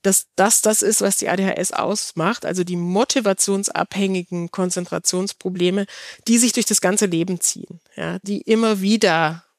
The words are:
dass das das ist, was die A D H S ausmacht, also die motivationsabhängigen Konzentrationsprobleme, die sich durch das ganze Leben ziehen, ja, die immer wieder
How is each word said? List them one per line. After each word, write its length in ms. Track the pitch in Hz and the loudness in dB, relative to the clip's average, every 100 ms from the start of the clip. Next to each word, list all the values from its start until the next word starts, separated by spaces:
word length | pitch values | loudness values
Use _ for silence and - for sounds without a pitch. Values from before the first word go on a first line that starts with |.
dass 240 | 196 190 - - | 2 0 -2 2
das 260 | 196 - | 2 4
das 200 | 214 214 | 2 2
ist, 200 | 208 220 | 2 2
was 160 | 202 - | 0 0
die 120 | - | 0
A 60 | 180 | 0
D 100 | 190 | 0
H 60 | |
S 200 | - 196 | -2 -4
ausmacht, 720 | - 117 202 - - 165 233 - | -2 -2 -4 -4 -2 -2 -2 -4
also 200 | 180 175 | -4 -2
die 100 | 175 | -2
motivationsabhängigen 1800 | 175 190 254 269 208 190 - 196 202 - - 190 196 185 180 175 170 | 0 0 2 2 2 0 0 0 -2 -2 -2 0 0 -2 -4 -6 -6
Konzentrationsprobleme, 1300 | - 185 180 175 - - 180 190 - 190 185 175 196 196 - - - - | -2 -2 -2 -4 -4 -2 -2 -4 -6 -8 0 0 0 -4 -8 -18 -10 2
die 100 | 233 | 4
sich 120 | 240 | 4
durch 140 | 240 208 | 2 0
das 160 | 208 | 2
ganze 240 | 180 202 202 | 2 2 0
Leben 340 | 165 175 175 | 0 -2 -2
ziehen, 400 | - - - 170 _ - | -2 -4 -12 -18 _ -8
ja, 220 | 165 180 | -6 -6
die 180 | - 202 | -6 -6
immer 400 | - 220 226 208 | 0 2 2 2
wieder 640 | 190 220 208 165 156 160 _ | 2 4 4 4 0 -2 _